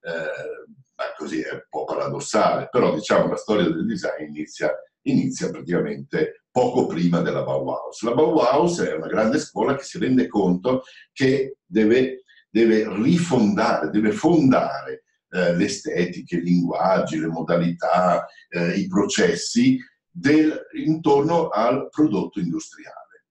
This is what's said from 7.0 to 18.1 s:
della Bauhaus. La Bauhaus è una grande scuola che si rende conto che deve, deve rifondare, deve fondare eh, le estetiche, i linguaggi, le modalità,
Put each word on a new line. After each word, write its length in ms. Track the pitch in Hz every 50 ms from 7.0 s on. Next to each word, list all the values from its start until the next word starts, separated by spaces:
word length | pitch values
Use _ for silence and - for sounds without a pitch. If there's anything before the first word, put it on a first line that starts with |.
| 87 85 170 165
della 220 | - - - - -
Bauhaus. 580 | - 69 69 67 64 - - - - - - 107
La 100 | 117 120
Bauhaus 680 | 127 156 170 165 156 147 - - - 175 175 170 -
è 120 | 92 82 76
una 140 | 78 78 80
grande 320 | 87 104 110 113 127 151
scuola 360 | - - _ - 113 127 135
che 80 | - -
si 140 | - - 87
rende 300 | 104 131 131 127 110 117
conto 560 | - 107 95 90 90 92 - 123 127 131 - - - - - _
che 460 | _ - 135 131 131 - - - - _ _
deve, 580 | _ - 107 110 107 117 131 127 131 - - _ _ _ _ _ _
deve 380 | _ 110 117 110 107 107 107 - 92 101
rifondare, 880 | 113 147 180 170 170 - 139 123 107 101 92 107 110 113 - - - 78
deve 220 | 82 104 113 107
fondare 920 | - - - 156 175 156 135 131 127 - - - - - - - - - _ _ _ _ _ _ -
eh, 220 | 92 90 87 85
le 100 | 85 101
estetiche, 720 | - - - - - - 85 90 87 - - - - 90 85
i 60 | 82
linguaggi, 760 | 90 87 87 85 82 - 82 87 92 95 90 - - 78 78
le 80 | 78 80
modalità, 1000 | 80 76 76 76 85 87 85 85 85 - - 80 82 90 90 90